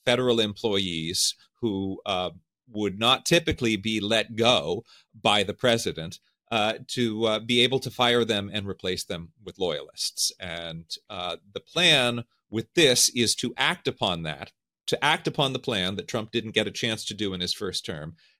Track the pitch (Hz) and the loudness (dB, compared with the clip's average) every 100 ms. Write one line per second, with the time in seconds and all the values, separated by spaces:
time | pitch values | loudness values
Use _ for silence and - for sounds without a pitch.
0 | 127 123 127 117 107 98 113 101 95 82 | 0 2 4 2 2 0 0 2 0 -2
1 | 80 92 - - _ - 117 98 95 95 | -2 0 -2 -4 _ -6 -4 -2 -4 -4
2 | 101 92 90 85 _ _ _ 107 101 95 | -4 -2 -4 -8 _ _ _ -2 -2 2
3 | 117 131 - 170 165 - 117 104 110 107 | 2 2 4 2 2 0 0 0 0 -2
4 | 101 113 107 107 117 123 78 104 - - | 0 0 0 2 4 4 2 -4 -6 -20
5 | _ 110 110 104 98 - 127 117 95 80 | _ -2 2 2 2 0 2 2 0 -6
6 | 82 - _ _ - 113 107 - - 127 | -10 -14 _ _ -4 0 0 -2 -6 -2
7 | 117 110 113 107 113 120 127 131 127 - | -2 2 0 0 2 4 4 2 -4 0
8 | 120 120 113 104 101 104 98 90 92 92 | 2 4 2 0 -2 -6 -6 -6 -4 -4
9 | - 87 85 _ 92 90 87 73 71 - | -6 -8 -10 _ -16 -2 -2 -2 -6 -8
10 | - - - - 90 85 85 82 82 - | -8 -2 -4 -4 -10 -8 -10 -12 -12 -16
11 | - 95 90 85 101 - _ 160 175 143 | -12 -8 -6 -6 _ -14 _ 2 4 4
12 | 123 120 - _ - 110 - - 135 120 | 2 -2 -8 _ -8 -6 -2 4 6 6
13 | - 123 107 - 123 - 143 180 135 - | 4 4 0 0 -4 0 0 0 -4 0
14 | 104 85 80 71 - _ _ _ - - | -2 0 -4 -8 -12 _ _ _ -4 0
15 | 143 175 160 139 135 131 - 104 92 98 | 2 2 0 0 -2 -2 -4 -2 -2 -4
16 | - 117 110 117 107 107 104 - 117 110 | -6 -6 -4 -4 -2 -2 -2 -2 -4 -4
17 | - 101 101 92 90 - 95 - - 78 | -8 -4 -4 -2 -4 -4 -4 -6 -8 -10
18 | 78 80 _ | -10 -16 _